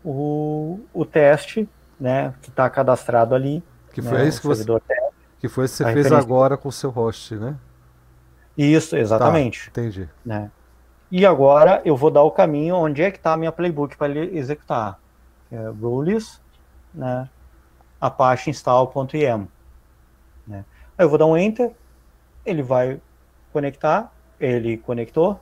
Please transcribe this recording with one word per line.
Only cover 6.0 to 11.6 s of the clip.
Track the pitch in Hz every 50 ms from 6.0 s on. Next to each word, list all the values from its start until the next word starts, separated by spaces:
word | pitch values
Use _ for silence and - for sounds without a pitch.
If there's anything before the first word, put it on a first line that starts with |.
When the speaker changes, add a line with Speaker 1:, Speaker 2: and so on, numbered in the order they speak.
| 143
Speaker 1:
referência. | 135 156 147 131
Speaker 2:
agora | 113 127 127 131 135 139
com | 131 - 143
o |
seu | 123 - - 135
host, | 117 120 113 113 110 - - - 113
né? | 104 107 127 151 135 - - _ _ _ _ _ _ _ _ _ _ _ _ _ _ _ _ _
Speaker 1:
Isso, | - 143 143 156 160 156 - 170
exatamente. | 151 117 104 110 110 123 - 170 160 139 117 - - - -
Speaker 2:
Tá, | _ 123
entendi. | 120 113 98 95 92 82 _ _ _
Speaker 1:
Né? | 117 107 104 104 107 _ _ _ _ _ _ _ _ _ _ _ _
E | 180 180 196
agora | 190 170 135 135 139 143 147